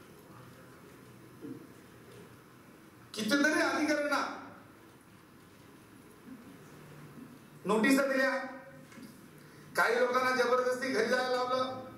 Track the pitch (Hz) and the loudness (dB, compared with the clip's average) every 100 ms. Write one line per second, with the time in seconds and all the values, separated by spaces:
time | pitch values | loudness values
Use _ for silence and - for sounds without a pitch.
0 | - - - - - - - - - - | -20 -20 -20 -20 -20 -20 -20 -20 -20 -20
1 | - - - - - 131 - - - - | -20 -20 -20 -16 -14 -14 -16 -20 -20 -20
2 | - - - - - - - - - - | -20 -20 -20 -20 -20 -20 -20 -20 -20 -20
3 | - - 214 285 302 330 330 - 302 294 | -14 -6 0 4 4 4 2 0 0 0
4 | 294 277 - - - - - - - - | 2 0 -2 -8 -14 -18 -20 -20 -20 -20
5 | - - - - - - - - - - | -20 -20 -20 -20 -20 -20 -20 -20 -20 -20
6 | - - - 262 - - - - - - | -20 -20 -18 -18 -18 -20 -20 -20 -20 -18
7 | - - 131 - - - 175 220 277 269 | -18 -18 -18 -20 -20 -10 0 2 6 4
8 | 269 262 269 269 - - - - - - | 4 2 2 0 -6 -12 -16 -20 -20 -18
9 | - - - - - - - 170 196 240 | -18 -20 -20 -20 -20 -20 -4 2 2 4
10 | 247 254 254 247 240 254 247 254 262 202 | 4 2 2 2 4 4 2 0 0 0
11 | 226 247 254 247 254 262 262 262 - | 2 2 2 0 0 0 -2 -6 -10